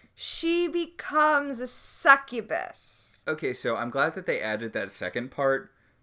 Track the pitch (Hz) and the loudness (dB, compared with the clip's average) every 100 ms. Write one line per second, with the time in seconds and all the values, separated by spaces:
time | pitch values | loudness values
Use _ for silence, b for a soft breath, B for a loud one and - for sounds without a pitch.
0 | _ - - - 330 339 349 349 330 - | _ -10 -6 -2 0 2 2 -2 -4 -8
1 | - 302 302 294 285 233 247 - - - | -2 4 6 4 0 -6 -2 -2 0 2
2 | 320 277 - 240 - 147 - - - - | 6 6 4 -8 -4 -4 -4 -10 -10 -8
3 | - - - - 135 120 120 110 120 135 | -10 -8 -4 -2 -2 -2 -2 -2 -2 2
4 | 156 - - 143 107 107 117 107 98 - | 0 0 -4 -2 0 -2 -2 -4 -4 -4
5 | 92 120 127 - 135 135 - _ _ _ | -4 -4 -6 0 2 2 -2 _ _ _